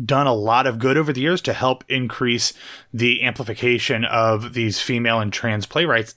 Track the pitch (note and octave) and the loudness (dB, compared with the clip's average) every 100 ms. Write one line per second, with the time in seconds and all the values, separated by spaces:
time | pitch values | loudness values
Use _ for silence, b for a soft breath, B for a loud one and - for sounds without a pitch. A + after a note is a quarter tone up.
0 | A#2 C#3 C#3+ A2+ G#2 A#2+ C3 A2+ B2+ C#3+ | 0 2 2 2 2 2 2 2 2 2
1 | D3+ B2+ D3 F3+ - G#2 B2+ C3 - C3 | 2 0 0 -2 -2 0 0 0 -2 -4
2 | B2+ - B2 A#2 - - B B B A2+ | -2 -2 0 0 -2 -6 B B B 0
3 | A#2+ A#2+ B2+ A2+ A#2+ G#2 B2 A#2+ - A#2 | 2 2 0 -4 -6 -2 0 0 0 -2
4 | A#2 A#2 A2+ G#2+ A#2 A#2+ A2+ G2+ - A#2+ | 0 2 2 2 -2 -2 -2 -2 -2 0
5 | A#2 A2+ G#2 - A#2+ G#2+ G2 D#3 E3+ A#2 | 2 2 0 -2 -2 -2 -2 -2 0 0
6 | A2 | -2